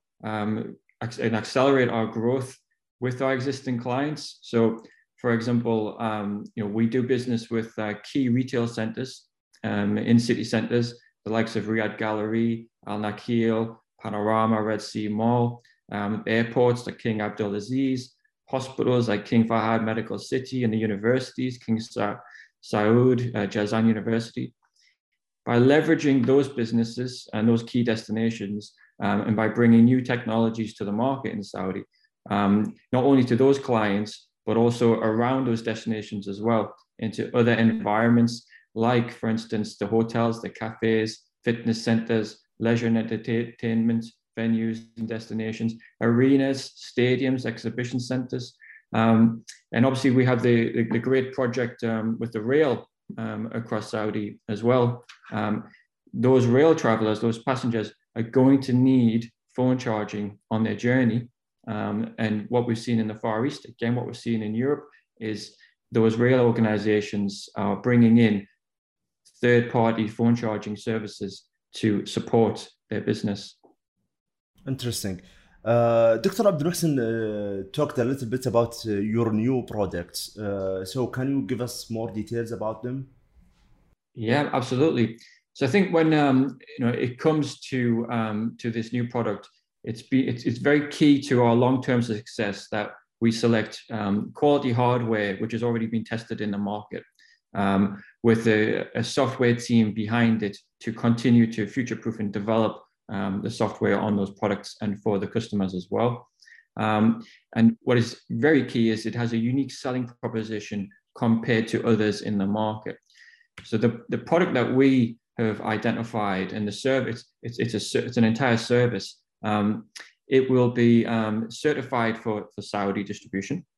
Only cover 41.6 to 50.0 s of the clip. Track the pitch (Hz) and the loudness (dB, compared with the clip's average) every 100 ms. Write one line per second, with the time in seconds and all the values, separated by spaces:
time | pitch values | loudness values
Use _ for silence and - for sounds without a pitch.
41.6 | 117 113 - 113 - 113 104 - _ - | -2 -2 0 0 2 -2 -2 -8 _ -4
42.6 | 113 117 117 113 113 110 - 113 120 - | 0 0 2 0 0 -6 -2 -4 -4 -6
43.6 | 117 113 113 117 113 - _ - 113 113 | -2 0 2 0 -4 -14 _ -4 -2 0
44.6 | 113 113 - - 113 113 - 110 110 110 | -2 -4 -10 -10 -8 -8 -6 -6 -6 -4
45.6 | 113 113 - _ 113 117 131 139 135 135 | -4 -6 -14 _ 2 4 4 4 2 -2
46.6 | - - - - 123 127 131 131 117 113 | -8 -16 -8 0 2 2 0 -2 -4 -6
47.6 | 117 117 120 131 123 127 120 127 123 - | -8 -6 -6 -6 -4 -6 -4 -8 -10 -16
48.6 | - - _ 113 113 110 113 113 - - | -20 -20 _ 2 4 6 6 2 -8 -20
49.6 | _ 117 131 131 | _ 2 2 4